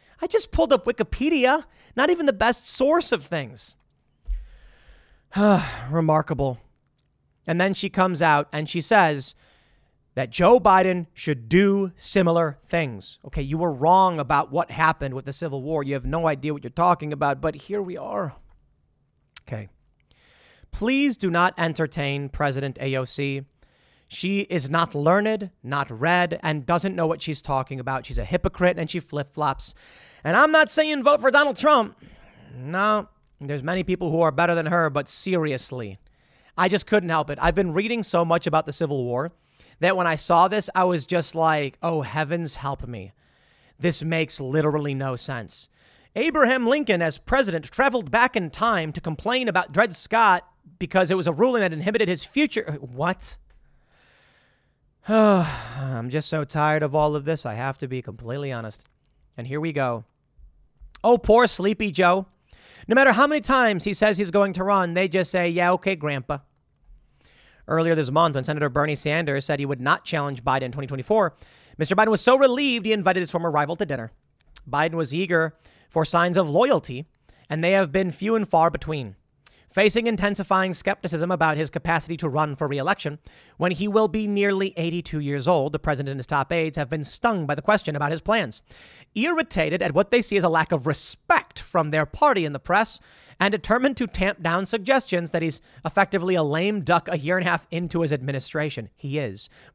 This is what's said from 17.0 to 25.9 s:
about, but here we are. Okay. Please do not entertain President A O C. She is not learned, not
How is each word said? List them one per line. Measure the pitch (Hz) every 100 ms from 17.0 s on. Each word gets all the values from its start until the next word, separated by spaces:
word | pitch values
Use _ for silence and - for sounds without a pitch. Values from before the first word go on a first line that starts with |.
| 151
about, | 143 143 135
but | 160
here | 143 - 208
we | 185 170
are. | - 202 156 - - _ _ _ _ _ _ _ _ -
Okay. | - 110 98 _ _ _ _ _ _ _ _ _ _
Please | - 220 269 285 226
do | 185
not | 170 185 -
entertain | 165 156 156 160 139 143 139
President | - 147 135 139 123
A | 135 131
O |
C. | 127 - 139 135 135 _ _ _ _ _ -
She | - 185 196
is | - 180 131
not | 165 170
learned, | 147 151 196 214 214 196 -
not | 123 143 135